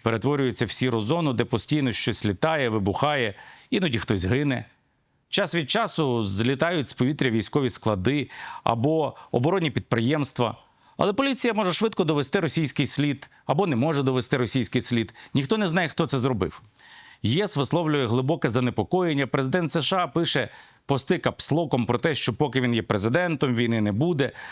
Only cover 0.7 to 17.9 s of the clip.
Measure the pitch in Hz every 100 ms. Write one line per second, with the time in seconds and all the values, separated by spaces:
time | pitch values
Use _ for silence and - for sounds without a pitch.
0.7 | - 127 117 107 165 156 117 120 113 -
1.7 | 151 135 107 - 107 107 95 160 160 127
2.7 | 107 98 95 143 147 113 98 - - -
3.7 | 220 180 113 - 101 90 123 147 123 113
4.7 | _ _ _ _ _ _ - 190 170 139
5.7 | 214 226 - 147 120 107 98 113 135 165
6.7 | 175 127 - 127 151 131 113 104 147 131
7.7 | - - 104 95 147 127 - - - -
8.7 | 117 127 160 143 - - - 131 190 160
9.7 | - 92 113 117 156 139 - 120 - -
10.7 | _ _ - 180 202 277 262 240 214 196
11.7 | 170 220 - 165 143 143 202 170 - 151
12.7 | - 139 - 147 131 - _ - 143 190
13.7 | 123 143 156 135 127 120 135 123 131 113
14.7 | 127 - 120 110 - - 139 135 220 202
15.7 | 160 165 - 160 139 123 120 87 - -
16.7 | _ - - - - 101 139 202 143 135
17.7 | 165 160